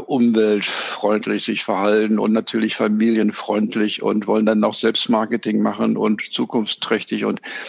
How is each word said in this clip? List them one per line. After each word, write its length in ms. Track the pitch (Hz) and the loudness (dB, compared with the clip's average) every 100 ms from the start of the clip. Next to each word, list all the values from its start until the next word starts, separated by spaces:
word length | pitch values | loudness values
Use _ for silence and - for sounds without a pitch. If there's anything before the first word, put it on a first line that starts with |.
| - | 0
umweltfreundlich 1400 | 135 120 110 107 104 - - - - 104 107 110 104 | 2 4 4 4 2 -2 -6 -8 -4 0 0 0 -2
sich 200 | - 107 | -2 -4
verhalten 540 | - 95 104 107 107 107 | -2 0 2 2 2 2
und 140 | 107 | 2
natürlich 440 | 110 104 113 110 - | 2 0 -2 -2 0
familienfreundlich 1300 | 107 107 113 110 107 - - 104 107 113 107 - | 0 2 2 2 0 -2 -2 0 0 0 -2 0
und 240 | 107 104 101 | -2 0 0
wollen 200 | 110 110 | 2 4
dann 140 | 107 | 4
noch 140 | 107 | 2
Selbstmarketing 880 | - 113 - - 110 107 113 107 104 | 0 0 0 0 0 0 -2 -2 0
machen 340 | 104 101 110 107 | 0 0 -2 0
und 260 | 107 104 | 0 -2
zukunftsträchtig 1000 | - - 117 123 107 - - 110 - 110 | -4 -6 -2 -2 -4 -4 -2 -2 -2 -4
und, 160 | 104 110 - - | -2 -4 -8 -12